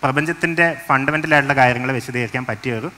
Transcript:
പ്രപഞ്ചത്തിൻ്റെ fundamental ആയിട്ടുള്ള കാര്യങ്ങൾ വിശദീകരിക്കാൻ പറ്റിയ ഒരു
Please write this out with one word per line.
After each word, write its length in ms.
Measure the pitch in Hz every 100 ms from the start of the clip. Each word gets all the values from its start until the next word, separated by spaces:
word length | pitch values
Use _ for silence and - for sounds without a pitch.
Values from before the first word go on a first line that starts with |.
പ്രപഞ്ചത്തിൻ്റെ 600 | 139 139 156 170 170 165 170 143 -
fundamental 460 | 135 139 156 156
ആയിട്ടുള്ള 240 | 151 139 139
കാര്യങ്ങൾ 260 | 127 123 127 131
വിശദീകരിക്കാൻ 440 | 117 123 117 131 127
പറ്റിയ 200 | 104 131 113
ഒരു 100 | 139